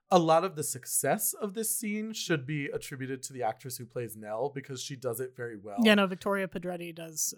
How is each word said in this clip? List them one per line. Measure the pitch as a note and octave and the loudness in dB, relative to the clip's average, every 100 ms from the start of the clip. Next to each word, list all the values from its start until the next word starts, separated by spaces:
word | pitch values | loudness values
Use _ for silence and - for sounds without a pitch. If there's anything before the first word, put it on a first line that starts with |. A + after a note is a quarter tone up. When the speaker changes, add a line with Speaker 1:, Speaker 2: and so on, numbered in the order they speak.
| - | 4
Speaker 1:
a | F#3 | 6
lot | D#3+ D#3+ | 8 6
of | F#3 D#3 | 4 -2
the | |
success | C#3+ B2+ - - C#3 G3 - | -4 -4 -2 0 2 2 2
of | - G#3 | -2 -4
this | G3+ A3 - | -2 -2 -2
scene | G#3 G#3+ A3 | -2 -2 -4
should | G#3+ - D#3+ | -4 0 0
be | C3 D3+ C#3+ | 0 -4 -2
attributed | D3+ - C3+ C3 C3+ | -4 -6 -8 -6 -6
to | - | -8
the | C3+ | -4
actress | A2+ A2 C3 B2 | -2 -2 -6 -8
who | A#2 | -8
plays | - A#2 G#2+ | -6 -6 -6
Nell | G#2+ A2 C#3 | -6 -2 -2
because | C#3 C3 C3 | -2 -8 -8
she | - C3+ | -8 -4
does | B2 A#2 | -4 -2
it | B2+ - | -4 -6
very | A#2+ A2 | -8 -8
well. | G#2 G2+ | -8 2
Speaker 2:
Yeah, | A3 | 6
no, | G#3 G3 | 6 6
Victoria | F3+ G#3 G3 F#3+ | 0 -2 0 -2
Pedretti | F#3+ F3+ F3 F3 | -4 -6 -6 -8
does | E3 E3 D#3 - | -10 -10 -4 -4